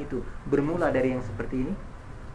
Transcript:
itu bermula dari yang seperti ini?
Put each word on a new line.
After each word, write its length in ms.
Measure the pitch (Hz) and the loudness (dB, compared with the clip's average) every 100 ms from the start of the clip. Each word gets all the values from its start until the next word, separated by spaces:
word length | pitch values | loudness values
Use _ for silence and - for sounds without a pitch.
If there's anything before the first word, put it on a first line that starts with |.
itu 240 | 139 127 - - - | -2 -4 -4 -6 2
bermula 400 | 143 143 175 156 | 4 4 4 4
dari 240 | 131 131 | 4 4
yang 80 | 127 | 2
seperti 480 | - - 113 131 135 | -2 -4 -2 0 0
ini? 60 | 202 - - - - - | -2 -6 -12 -12 -12 -12